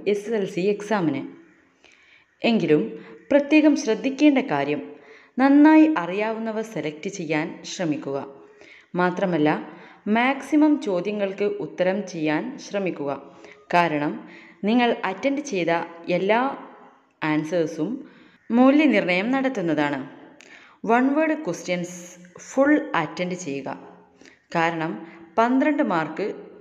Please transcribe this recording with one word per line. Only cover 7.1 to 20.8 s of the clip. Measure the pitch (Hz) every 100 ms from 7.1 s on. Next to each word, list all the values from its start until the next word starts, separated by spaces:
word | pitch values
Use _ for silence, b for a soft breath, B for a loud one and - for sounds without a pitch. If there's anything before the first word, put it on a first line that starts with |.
ചെയ്യാൻ | - 156 156 170 -
ശ്രമിക്കുക. | - - 170 147 143 139 123 - b b b b b
മാത്രമല്ല, | 180 180 180 190 165 151 190 - B B B 202
മാക്സിമം | 220 247 277 - 311 302 294
ചോദ്യങ്ങൾക്ക് | 208 180 185 208 196 190 208 -
ഉത്തരം | 151 - 180 196 196
ചെയ്യാൻ | 170 151 151 127 -
ശ്രമിക്കുക. | - 202 185 165 143 135 - B B B _
കാരണം | 175 170 151 151 - B B B B
നിങ്ങൾ | 196 240 240 233
അറ്റൻഡ് | 185 190 277 277
ചെയ്ത | 302 190 165 170 - - -
എല്ലാ | 175 190 226 269 - - - - _ _ _
ആൻസേഴ്സും | 156 151 156 175 156 - 165 262 B B B B -
മൂല്യനിർണ്ണയം | 233 262 294 302 208 175 180 214
നടത്തുന്നതാണ്. | 269 262 226 175 151 147 139 131 - - B B B B B